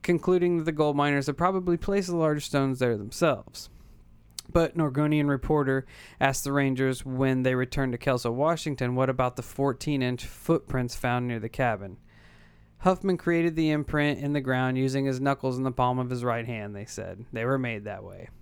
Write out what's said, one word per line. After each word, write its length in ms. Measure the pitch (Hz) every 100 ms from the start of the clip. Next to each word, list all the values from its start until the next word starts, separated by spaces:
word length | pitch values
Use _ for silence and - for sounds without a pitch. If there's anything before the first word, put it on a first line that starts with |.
concluding 560 | - 175 - 180 175 170
that 60 | 156
the 60 |
gold 240 | 151 151 143
miners 300 | 147 143 139
had 100 | 143
probably 400 | 175 190 180 175
placed 320 | - 202 180
the 60 | 170
large 260 | 160 151 -
stones 340 | 147 135 131
there 180 | 127 107
themselves. 720 | 104 - 170 127 - - - - - - - - - - -
But 220 | 165 165 170
an 60 |
Oregonian 460 | 151 131 151 151 143
reporter 580 | 139 - 156 135 135 - - - -
asked 240 | 135 131
the 80 | 139
rangers 540 | 143 139 131 135 127 135
when 380 | 131 135 131
they 120 | 127 127
returned 380 | 127 - 131
to 40 | 120
Kelso, 340 | - 123 120
Washington, 640 | 120 151 165 160 139 123 127
what 140 | 131
about 280 | 131 127 -
the 60 |
fourteen-inch 840 | 120 - 139 120 - 143 123 123 -
footprints 680 | - - 165 - 131 123 -
found 320 | 123 123 123
near 120 | 117
the 80 | 113
cabin? 500 | - 127 104 98 90 - - - - - - - -
Huffman 360 | 185 185 196 180
created 400 | - 170 170 160
the 140 | 160
imprint 500 | 151 143 151 147 143
in 140 | 143
the 80 | 147
ground 360 | 127 127 127 131
using 280 | 131 135 135
his 160 | 127
knuckles 360 | 139 139 131 123
in 60 |
the 80 | 131
palm 280 | 123 123 127
of 100 | 127
his 140 | 123
right 220 | 123 117 117
hand, 300 | 117 104 101
they 100 | 104
said. 400 | - 92 92 117
They 140 | 110 117
were 140 | 135
made 260 | 123 110 104
that 180 | 101
way. 260 | 98 95 87 -